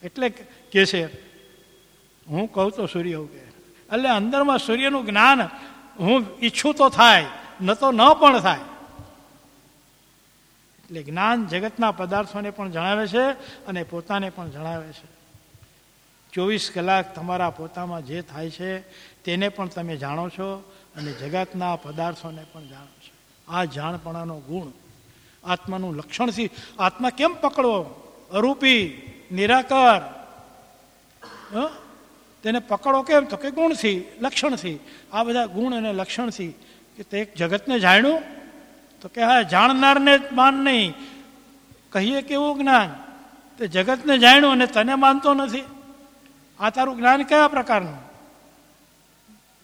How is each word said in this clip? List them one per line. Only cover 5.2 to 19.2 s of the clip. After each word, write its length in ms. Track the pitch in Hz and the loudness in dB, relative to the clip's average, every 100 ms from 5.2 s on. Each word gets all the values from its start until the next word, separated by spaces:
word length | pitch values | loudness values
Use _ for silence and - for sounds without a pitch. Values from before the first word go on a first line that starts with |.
| 233 269 180 - - - - - | 6 6 2 -8 -20 -20 -20 -4
હું 280 | 180 254 208 - | 2 2 0 -4
ઈચ્છું 320 | 233 - 294 | -4 -2 -2
તો 140 | 294 269 | 4 2
થાય, 380 | - 233 202 147 - - - | 6 6 6 2 -12 -20 -8
ન 140 | 185 | -4
તો 180 | 220 269 | 0 0
ન 220 | 233 247 | 6 6
પણ 260 | 302 294 254 | 8 6 4
થાય. 200 | 190 151 - - - - - - _ _ _ _ _ _ _ _ _ _ _ _ _ _ _ _ | 2 -2 -6 -20 -20 -20 -20 -20 _ _ _ _ _ _ _ _ _ _ _ _ _ _ _ _
એટલે 180 | _ 165 | _ -16
જ્ઞાન 440 | 143 160 208 240 208 | -12 -4 -2 -2 -2
જગતના 440 | 170 214 214 226 | -6 -6 -2 -2
પદાર્થોને 580 | 202 220 196 208 208 208 | -2 -4 -4 -4 -8 -10
પણ 200 | 208 196 | -10 -10
જણાવે 360 | 165 175 208 214 | -6 -4 -2 -2
છે 160 | 214 262 269 - - - | -2 -2 -4 -12 -20 -12
અને 160 | 180 | -10
પોતાને 480 | 170 170 165 202 196 | -8 -12 -8 -6 -6
પણ 200 | 185 170 | -12 -16
જણાવે 420 | 139 160 165 156 | -12 -12 -12 -14
છે. 280 | 151 - _ _ - _ _ _ _ _ _ _ _ _ | -20 -20 _ _ -20 _ _ _ _ _ _ _ _ _
ચોવીસ 380 | - 185 214 - | -6 -2 -2 -6
કલાક 400 | 185 175 190 185 | -6 0 0 -2
તમારા 360 | - 175 180 175 | -10 -8 -4 -4
પોતામાં 560 | - 160 175 175 170 131 | -6 -16 -12 -12 -12 -12
જે 160 | 160 | -12
થાય 280 | 165 139 165 | -12 -12 -14
છે 300 | 156 180 185 185 - - _ | -10 -10 -10 -14 -20 -20 _